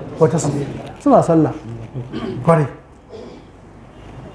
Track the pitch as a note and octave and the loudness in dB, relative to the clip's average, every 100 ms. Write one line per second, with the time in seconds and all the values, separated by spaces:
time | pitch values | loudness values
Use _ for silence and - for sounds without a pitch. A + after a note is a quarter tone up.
0 | - - D#3+ E3+ D3+ C#3+ C3+ - - - | -12 2 2 2 -2 -4 -6 -8 -12 -4
1 | C#4+ A3 D3 E3 C#3+ A2 A2 A#2 - C3 | 4 6 6 4 4 -2 -10 -14 -12 -12
2 | A#2+ - - - C#3+ E3 C#3 - - - | -10 -8 -8 -2 4 4 2 -6 -20 -20
3 | - - - - - - - - - - | -20 -18 -18 -20 -20 -20 -20 -20 -20 -20
4 | - - - | -18 -18 -18